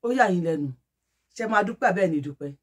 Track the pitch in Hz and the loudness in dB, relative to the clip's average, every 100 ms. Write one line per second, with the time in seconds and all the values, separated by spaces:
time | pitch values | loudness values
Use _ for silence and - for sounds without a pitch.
0 | 233 254 220 180 165 156 143 127 _ _ | -2 2 4 2 0 -2 -4 -8 _ _
1 | _ _ _ - 220 214 202 226 240 185 | _ _ _ -10 0 0 0 0 0 2
2 | 185 151 143 139 143 139 | 0 0 -4 -10 -12 -14